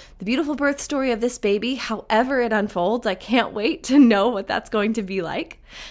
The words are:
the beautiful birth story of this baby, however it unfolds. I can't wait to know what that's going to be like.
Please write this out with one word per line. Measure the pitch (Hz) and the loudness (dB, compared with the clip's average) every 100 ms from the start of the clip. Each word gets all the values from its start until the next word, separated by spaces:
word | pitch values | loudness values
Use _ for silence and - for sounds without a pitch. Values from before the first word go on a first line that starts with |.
| - - | -20 -10
the | |
beautiful | 185 262 294 | -4 -2 -2
birth | 277 285 285 | 0 0 -2
story | - 285 262 | -4 -2 -2
of | 220 | 0
this | 247 - | -2 -2
baby, | 202 202 233 | 0 0 -2
however | 262 - 214 - 220 254 269 | -4 -6 -8 0 0 2 0
it | 233 | 0
unfolds. | 214 208 180 180 233 226 | 0 -2 0 0 0 -2
I | 185 | -6
can't | - 247 - | 0 0 0
wait | 214 233 - | 0 -2 -2
to | - 285 | 4 6
know | 240 202 220 | 8 6 2
what | 202 - | 0 -2
that's | 180 - | -4 -2
going | 214 214 | -2 0
to | 226 | -2
be | 185 190 | -4 -4
like. | 160 - 320 - - - - | -4 -6 -8 -14 -20 -20 -18